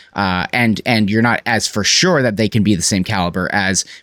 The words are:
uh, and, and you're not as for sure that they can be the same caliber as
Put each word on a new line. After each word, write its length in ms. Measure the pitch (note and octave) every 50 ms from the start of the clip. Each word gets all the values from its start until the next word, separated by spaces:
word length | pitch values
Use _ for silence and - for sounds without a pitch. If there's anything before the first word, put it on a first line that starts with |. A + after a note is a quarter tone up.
| - _ -
uh, 320 | - G2+ F#2 F2+ F2+ - - -
and, 260 | B2 A#2+ A2 G#2 - -
and 240 | B2+ A#2 G#2+ G#2+ G2
you're 140 | G#2+ A2+ A#2
not 180 | A#2+ A2+ - -
as 200 | A#2 A#2 G#2 -
for 160 | - - G#2+ F#2+
sure 380 | - - - D#3+ F#3 E3+ C#3
that 160 | B2+ A#2 G#2
they 100 | G2+ A2
can 140 | G2+ - A2
be 140 | F#2 G#2 G#2
the 80 | E2 F#2
same 200 | - G#2+ F#2+ F2+
caliber 460 | - A2 F#2+ F2 F2 E2 F#2+ F2+ -
as 340 | - G2+ F#2+ F#2+ F#2+ - - - - -